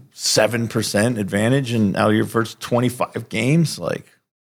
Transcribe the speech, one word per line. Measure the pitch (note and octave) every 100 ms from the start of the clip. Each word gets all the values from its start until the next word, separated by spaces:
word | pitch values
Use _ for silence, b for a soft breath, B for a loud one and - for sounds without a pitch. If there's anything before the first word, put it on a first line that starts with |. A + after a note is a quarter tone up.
| -
seven | - - - A2 A#2 A2+
percent | A#2+ G#2 G2+ A#2 A#2
advantage | F#2+ G2 A2 C#3 B2+
in | A#2+ G#2 F#2
out | G#2
of | G#2+
your | G#2+
first | A#2 - -
twenty-five | - A#2+ B2 B2 - - A2+
games, | A2 A#2+ E3 D3+ -
like, | E2 - - _ _ _ _